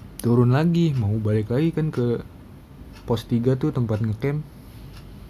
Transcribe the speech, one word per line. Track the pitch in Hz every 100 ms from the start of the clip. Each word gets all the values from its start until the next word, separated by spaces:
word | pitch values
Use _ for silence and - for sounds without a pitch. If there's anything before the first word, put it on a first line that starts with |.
| - -
turun | 117 120 120
lagi, | 131 170 170 165
mau | 135 101 110
balik | 107 107 107
lagi | 120 165
kan | 160 156
ke | 135 120 117 - - - - - - - -
pos | - 113 -
tiga | 120 123 131
tuh | 156
tempat | 139 113 107
ngecamp. | 110 104 139 151 - - - - - - - - -